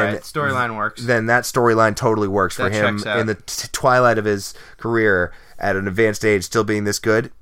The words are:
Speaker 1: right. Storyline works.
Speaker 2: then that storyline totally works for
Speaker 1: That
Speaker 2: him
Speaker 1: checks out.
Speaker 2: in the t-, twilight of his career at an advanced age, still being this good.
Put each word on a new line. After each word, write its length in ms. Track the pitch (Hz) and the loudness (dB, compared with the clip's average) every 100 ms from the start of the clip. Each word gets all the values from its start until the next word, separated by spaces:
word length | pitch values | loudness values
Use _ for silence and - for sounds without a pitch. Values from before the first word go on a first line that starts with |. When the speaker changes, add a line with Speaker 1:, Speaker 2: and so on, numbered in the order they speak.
Speaker 1:
right. 160 | 104 104 | 0 -4
Storyline 560 | - 156 143 127 120 110 | -8 -6 -4 -2 -4 -4
works. 260 | 107 117 | -6 -6
Speaker 2:
then 220 | 120 120 110 | 0 0 2
that 180 | 123 | 0
storyline 520 | - 127 120 113 110 95 | 0 2 4 4 2 2
totally 320 | 123 107 101 | 0 0 0
works 280 | 101 92 - | 0 0 -2
for 80 | 98 | -2
Speaker 1:
That 40 | |
Speaker 2:
him 260 | 107 104 104 | 0 0 -2
Speaker 1:
checks 80 | 110 | -2
out. 120 | 104 | -2
Speaker 2:
in 60 | 110 | -2
the 100 | 101 | -4
t-, 320 | - - - | -8 -10 -8
twilight 460 | - 135 127 123 110 | -2 2 4 4 2
of 80 | 104 | 0
his 260 | 101 - - - - | -2 -4 -16 -20 -10
career 560 | 113 113 110 92 87 - - - | -2 2 4 2 0 -6 -20 -6
at 180 | 101 95 | -2 -2
an 120 | 98 | -2
advanced 380 | 92 110 104 110 | 0 0 2 2
age, 180 | 101 | 2
still 180 | 87 117 | 0 -2
being 220 | 107 107 | 0 -2
this 140 | 104 - | -2 -2
good. 340 | 117 110 127 - | 0 0 -2 -12